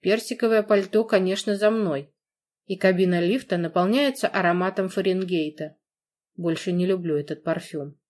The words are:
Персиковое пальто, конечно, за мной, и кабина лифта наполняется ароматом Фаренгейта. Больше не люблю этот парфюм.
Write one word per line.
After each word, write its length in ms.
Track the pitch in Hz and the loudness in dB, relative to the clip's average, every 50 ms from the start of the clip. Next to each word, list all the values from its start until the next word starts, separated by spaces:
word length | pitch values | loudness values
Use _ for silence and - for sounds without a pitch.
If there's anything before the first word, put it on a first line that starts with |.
Персиковое 600 | _ 185 202 226 226 - 247 - - 226 226 220 208 | _ 0 0 0 0 -6 -6 -2 0 2 2 2 2
пальто, 400 | 208 214 202 190 185 - 214 226 | 4 2 2 2 2 0 0 2
конечно, 500 | 220 - 196 185 185 190 202 - - 208 | 4 2 2 2 2 -2 -2 -2 -2 -2
за 160 | 196 208 214 | 2 2 2
мной, 420 | 220 226 214 175 151 139 143 _ _ _ _ _ _ _ _ _ _ _ _ _ | 2 2 0 0 -2 -2 -4 _ _ _ _ _ _ _ _ _ _ _ _ _
и 60 | 196 | -8
кабина 440 | 185 - 190 185 175 190 180 180 175 | 2 2 2 4 4 4 2 4 2
лифта 380 | 175 175 214 262 - _ 190 175 | 2 2 0 0 -2 _ -2 -2
наполняется 720 | 170 165 165 185 180 190 220 262 285 277 262 - - - | -2 -2 0 0 2 2 2 2 2 0 -2 -2 -4 -2
ароматом 640 | - 196 180 175 175 175 180 190 190 - 190 185 | -2 0 2 2 2 2 0 -2 -2 -2 -4 -2
Фаренгейта. 840 | 185 - 190 190 185 185 190 175 180 165 156 151 151 - 156 151 - _ _ _ _ _ _ _ _ _ _ _ _ | -2 -2 0 0 0 0 -2 -2 -2 -2 -2 -4 -6 -10 -12 -12 -12 _ _ _ _ _ _ _ _ _ _ _ _
Больше 360 | - 170 170 160 156 - 196 | -6 -2 -2 -2 -2 -2 -2
не 140 | 180 175 180 | 0 0 2
люблю 300 | 185 190 190 175 165 156 | 0 0 -2 0 -2 -2
этот 280 | 147 147 - 156 147 _ | -2 -2 -4 -10 -8 _
парфюм. 560 | - 160 - - - - 151 139 143 147 _ _ _ | -4 -4 -4 -4 -8 -10 -10 -10 -10 -14 _ _ _